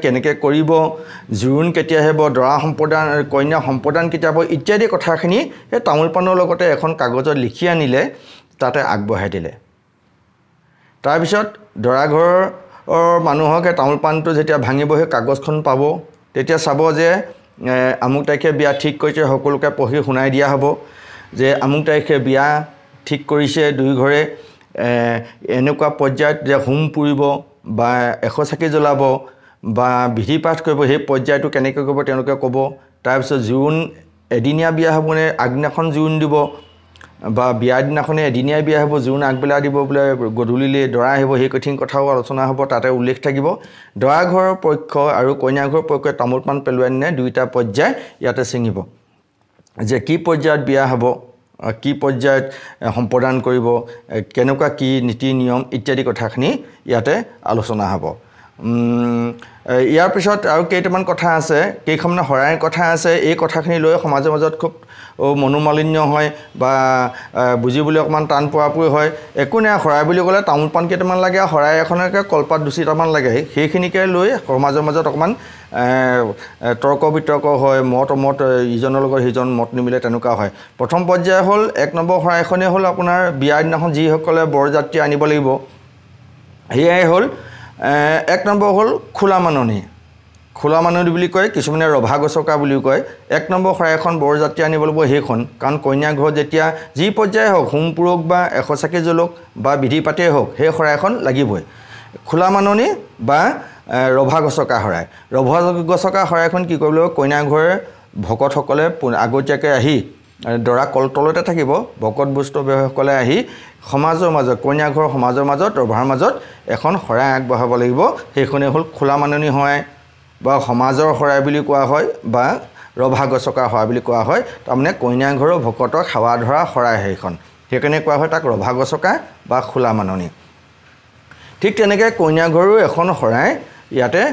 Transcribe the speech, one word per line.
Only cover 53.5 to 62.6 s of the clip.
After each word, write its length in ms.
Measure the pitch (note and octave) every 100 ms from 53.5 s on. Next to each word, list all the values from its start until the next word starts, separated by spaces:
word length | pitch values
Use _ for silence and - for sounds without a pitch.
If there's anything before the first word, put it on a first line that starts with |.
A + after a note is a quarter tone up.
| B2+ A#2 A#2+ A#2+ - - A2
এ, 20 | A2 -
কেনেকুৱা 320 | B2+ C#3 D3 -
কি 100 | C3 C3 B2
নীতি 200 | A2+ C3+ C3
নিয়ম 220 | B2+ B2 - B2
ইত্যাদি 260 | G#2 C3 B2
কথাখিনি 400 | G#2 A2 - - C#4 - - -
ইয়াতে 240 | A#2 A#2 F#3+ A#3 - -
আলোচনা 340 | A2+ G#2 G#2+ G2
হ'ব। 140 | F#2+ D2+ D2+ - - - -
উম, 680 | A2+ A#2+ A#2 A#2+ A#2+ A#2+ A#2 A#2+ - - -
এ, 40 | B2+ B2+
ইয়াৰ 160 | D#3 F#3 F#3+
পিছত 240 | F#3 G#3 -
আৰু 100 | D#3 E3+
কেইটামান 320 | F#3 F#3 F#3
কথা 260 | F#3+ - F3 D#3+
আছে, 200 | D#3 D3 F#3+ - -
কেইখনমান 360 | D#3 E3+ F3 B2+
শৰাইৰ 280 | C3 C#3+ E3